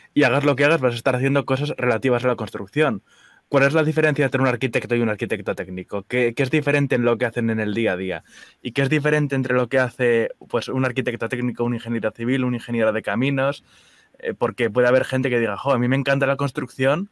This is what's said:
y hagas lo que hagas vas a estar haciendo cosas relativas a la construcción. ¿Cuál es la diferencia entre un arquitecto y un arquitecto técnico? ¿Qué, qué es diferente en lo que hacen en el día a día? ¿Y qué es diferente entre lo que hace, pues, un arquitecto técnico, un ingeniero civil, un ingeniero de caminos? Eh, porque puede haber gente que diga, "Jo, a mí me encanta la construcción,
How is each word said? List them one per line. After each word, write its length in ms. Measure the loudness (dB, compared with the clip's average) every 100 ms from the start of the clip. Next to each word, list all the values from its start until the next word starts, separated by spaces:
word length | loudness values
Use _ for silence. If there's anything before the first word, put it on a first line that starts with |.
| -6
y 80 | 2
hagas 220 | 2 4
lo 120 | 2 2
que 80 |
hagas 160 | 4 2
vas 140 | 2
a 20 | 0
estar 180 | -2
haciendo 300 | 0 2 0
cosas 260 | 0 -2 -2 -2
relativas 480 | 0 0 2 0
a 40 | 0
la 80 | -2
construcción. 680 | -4 -10 -6 -2 0 -2 -8 _ _ _ _
¿Cuál 160 | 2
es 100 | 4
la 80 | 4
diferencia 420 | 2 2 2 2
entre 160 | 0 2
un 60 | 0
arquitecto 480 | 0 -2 -2 0
y 60 | 0
un 80 | 0
arquitecto 440 | -2 -4 -4 -4 -6
técnico? 480 | -6 -10 -8 -8 -4
¿Qué, 260 | -2 0
qué 80 | 0
es 60 | 0
diferente 440 | 0 0 0 2
en 100 | 2
lo 140 | 2 2
que 80 | 0
hacen 240 | -2 -2
en 80 | 0
el 140 | -2
día 180 | 0 0
a 40 | -2
día? 280 | -4 -6 -10 -20 -20 _
¿Y 100 | -8
qué 100 | -2
es 60 | 0
diferente 460 | 0 2 2 2
entre 200 | 0 0
lo 140 | 0 2
que 100 | 2
hace, 500 | 0 0 2 4 2 -4 -6
pues, 200 | -4 -2
un 160 | -2
arquitecto 440 | 0 -2 -4 -4 -4
técnico, 360 | -4 -4 -2
un 100 | -4
ingeniero 380 | -4 -4 -4 -4
civil, 320 | -4 -2 0
un 100 | 0
ingeniero 380 | -4 -4 0 0
de 100 | 0
caminos? 640 | -2 -2 0 0 -2 -4 -10 _ _ _ _ _
Eh, 140 | -8
porque 360 | -4 -4 0 -2
puede 160 | 2 4
haber 180 | 4
gente 260 | 2 -2 0
que 100 | 0
diga, 160 | 0 -2
"Jo, 160 | 0
a 60 | 0
mí 100 | 2
me 80 | 0
encanta 300 | 0 0 0
la 100 | 0
construcción, 720 | -2 -4 -8 -2 0 0 -2